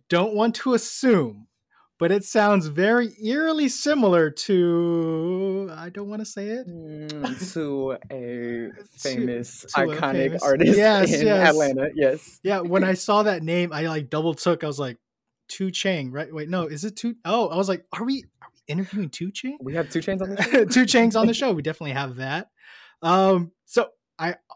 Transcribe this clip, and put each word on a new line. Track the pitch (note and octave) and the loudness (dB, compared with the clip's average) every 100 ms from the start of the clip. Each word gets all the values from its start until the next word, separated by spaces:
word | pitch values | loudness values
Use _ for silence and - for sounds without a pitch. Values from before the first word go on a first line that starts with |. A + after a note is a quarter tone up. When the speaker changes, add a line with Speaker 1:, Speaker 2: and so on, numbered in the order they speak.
| - | -2
Speaker 1:
don't | E3+ G3+ | 0 2
want | G#3 A3+ A3+ | 2 0 0
to | C4 | 0
assume, | A#3 - - C4 G3+ B2+ G#2 - _ _ _ _ _ | 0 -2 0 4 4 2 -6 -20 _ _ _ _ _
but | E3+ | 2
it | G3+ | 2
sounds | G3 A3 G#3 G3+ D#3 | 2 2 4 4 2
very | D3 G3 A#3+ A#3 - | 0 2 4 0 -4
eerily | G#3+ C#4 D#4+ D#4 C#4 | -2 0 0 0 0
similar | - D4 D4 G#3+ F3 D#3+ | 0 0 2 4 6 4
to, | D3+ - F#3+ F3 E3+ E3+ E3+ E3 D#3+ E3 F#3 G3 F#3+ G3 D#3+ | 0 0 2 4 2 2 0 0 -2 -2 -2 -2 -4 -6 -12
I | E3+ | -14
don't | F#3+ G3+ | -12 -10
wanna | G#3+ | -10
say | G#3+ - G3+ | -10 -10 -8
it. | A#3 A#3 | -8 -10
Speaker 2:
Mm, | E3+ D#3 D3+ D3+ D3+ C#3 C3 F#3 | -14 -14 -12 -12 -8 -8 -6 -8
to | E3+ D3 C#3 C3+ B2+ - | -6 -4 -4 -4 -6 -10
a | C3+ A#2+ A#2+ A#2+ A#2+ A#2 | -12 -10 -8 -6 -6 -8
Speaker 1:
<laughs> | |
To, | - G2+ - | -12 -20 -10
Speaker 2:
famous, | C#3 B2+ B2 A#2+ A#2+ - - | -6 -4 -4 -4 -8 -14 -6
Speaker 1:
to | D3 | -2
a | C#3 | -2
Speaker 2:
iconic | D3+ D3 | -2 -2
Speaker 1:
famous | C3+ C3+ C3+ | 0 -2 0
Speaker 2:
artist | C#3+ C#3 - G3 | 0 4 6 6
Speaker 1:
Yes, | G#3+ G#3 F#3 | 6 6 4
Speaker 2:
in | D3+ G#3+ | 4 4
Speaker 1:
yes. | G3+ E3+ | 6 6
Speaker 2:
Atlanta, | D3+ D3 C3 C#3+ D3+ | 6 2 0 -2 2
yes. | C#3 D3+ - - | 2 2 -6 -8
Speaker 1:
Yeah, | F#3+ G3 | -2 -2
when | E3+ F#3 | 0 2
I | F#3+ | 2
Speaker 2:
<laughs> | |
Speaker 1:
saw | F#3 - G#3 | 0 2 2
that | G#3+ F3+ | 2 0
name, | D#3+ F3 F3 | 0 0 -2
I, | D3+ E3 | -2 -4
like, | D#3+ C#3 | -4 -4
double | D3+ E3 | -2 -2
took. | D3+ F3+ E3+ | 0 0 0
I | D3+ | -2
was | C#3 | -6
like, | C3+ A#2+ _ _ _ _ - | -6 -8 _ _ _ _ -16
"Two | - F#3+ | -6 -6
Chang, | F3+ G3 F3 C3 | -2 -2 -2 -4
right? | C3 D3+ | -8 -8
Wait, | D#3 D3+ | -8 -6
no, | F3+ D#3+ | -4 -4
is | D3 | -6
it | G#3 | -8
Two?" | G#3 A#3 A#3 | -6 -6 -6
Oh, | - A3+ G3 | -2 0 0
I | E3 | -2
was | G3 | -2
like, | F3+ - | -4 -6
"Are | - | -8
we, | A#3 C4+ - _ | -4 -6 -8 _
are | - | -20
we | _ - | _ -8
interviewing | D#3 F#3+ G3+ E3+ | -6 -4 -6 -6
Two | - F3+ | -6 -8
Chang?" | - B3+ D4 | -8 -10 -10
Speaker 2:
We | B3 | -6
have | D#3+ D#3 | -6 -4
Two | E3+ | -4
Chainz | E3 F#3+ | -4 -4
on | F#3+ | -4
the | G3+ | -4
Speaker 1:
<laughs> | G#3 | 2
Speaker 2:
show? | C4+ | 2
Speaker 1:
Two | G#3 B3+ B3 | 4 4 4
Chang's | B3 A#3 A3 | 4 4 4
on | A3+ | 2
the | |
Speaker 2:
<laughs> | |
Speaker 1:
show. | A3+ C4+ | 2 0
We | F3 | -2
definitely | C#3+ D3+ D3+ | -4 -6 -6
have | C3+ C#3 B2 | -6 -6 -8
that. | C3 D3+ G#3+ _ - - - _ | -6 -6 -8 _ -20 -20 -20 _
Um, | E3 F#3 F#3+ F#3 E3+ - | 2 4 6 4 2 -8
so | _ - A3+ - _ - | _ 0 0 -4 _ -6
I, | E3 - _ | -6 -6 _